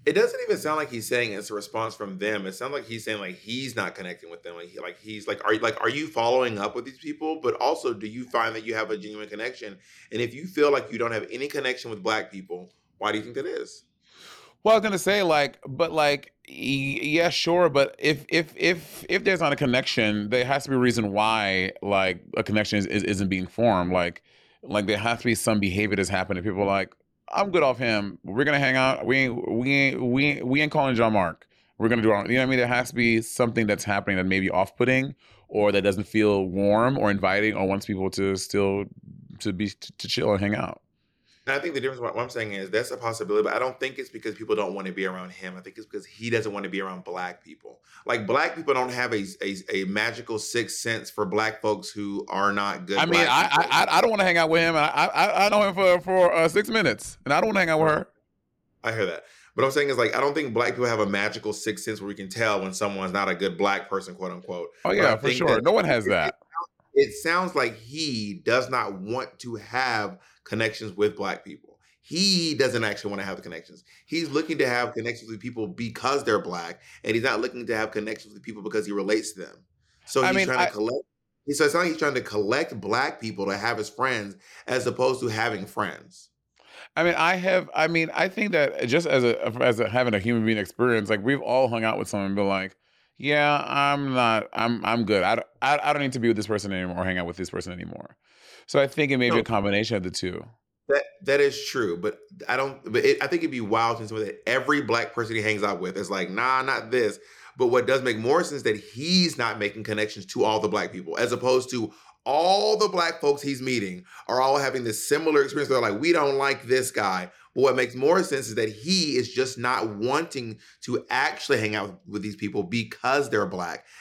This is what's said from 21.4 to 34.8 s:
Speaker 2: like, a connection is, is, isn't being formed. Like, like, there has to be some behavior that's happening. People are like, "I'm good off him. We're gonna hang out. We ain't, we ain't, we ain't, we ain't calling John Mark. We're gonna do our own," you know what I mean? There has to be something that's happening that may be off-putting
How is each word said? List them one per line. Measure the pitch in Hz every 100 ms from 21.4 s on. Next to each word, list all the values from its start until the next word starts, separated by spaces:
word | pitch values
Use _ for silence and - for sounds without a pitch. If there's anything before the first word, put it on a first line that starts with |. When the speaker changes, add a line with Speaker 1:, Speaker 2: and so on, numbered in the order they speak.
| 101 95 92 -
Speaker 2:
like, | 98 98 95 87 50 -
a |
connection | 104 107 104 104
is, | 98
is, | 104
isn't | 90 92 98
being | 95 92
formed. | - 117 95 87
Like, | 90 87 85 _ _ _ _
like, | - 104 98
there | 104
has | 113 117
to |
be | 127
some | 110 - 107
behavior | 98 92 107 98
that's | 90
happening. | 95 95 92
People | 95 95
are | 98
like, | 98 95 _ _ _ -
"I'm | - 202
good | 175
off | 143 117
him. | 123 107 101 -
We're | - 101
gonna | 143 147
hang | 135
out. | 131 131 - 113
We | 135
ain't, | 131 117 -
we | 110 127
ain't, | 139 135 127
we | 123 127
ain't, | 147 139 127
we | 139
ain't | 151
calling | 156 139 117
John | 117
Mark. | 107 87 80 _ _ _ _
We're | 113
gonna | 120
do | 110
our | 101
own," | -
you |
know | 123
what | 131
I |
mean? | 131
There | 120
has | 123 123
to | 120
be | 117 113
something | 113 - 120 120 107
that's | 101
happening | - 101 98 95
that | 92
may | 95
be | 95
off-putting | 87 95 -